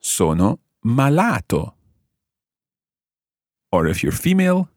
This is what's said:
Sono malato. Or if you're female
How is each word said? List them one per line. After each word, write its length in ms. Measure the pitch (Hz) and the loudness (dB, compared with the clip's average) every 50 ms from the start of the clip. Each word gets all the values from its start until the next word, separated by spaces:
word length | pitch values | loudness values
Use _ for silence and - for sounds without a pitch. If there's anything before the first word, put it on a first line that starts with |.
Sono 600 | _ - - - 98 85 80 85 90 101 123 - _ _ _ _ | _ -6 -4 0 0 0 0 2 0 0 0 -2 _ _ _ _
malato. 920 | _ 110 117 127 135 139 143 160 190 233 180 113 85 _ - 76 76 - - _ _ _ _ _ _ _ _ _ _ _ _ _ _ _ _ _ _ _ _ _ _ _ _ _ _ _ _ _ _ _ _ _ _ _ _ _ _ _ | _ -2 0 0 2 2 2 2 2 0 0 -2 -4 _ -4 -4 -4 -6 -12 _ _ _ _ _ _ _ _ _ _ _ _ _ _ _ _ _ _ _ _ _ _ _ _ _ _ _ _ _ _ _ _ _ _ _ _ _ _ _
Or 160 | - 90 80 | 0 0 2
if 160 | - - - | 2 0 -2
you're 140 | - - - | -2 -4 -4
female 540 | - - 175 185 190 190 180 180 180 185 - _ | -2 0 0 2 2 2 2 2 0 -2 -4 _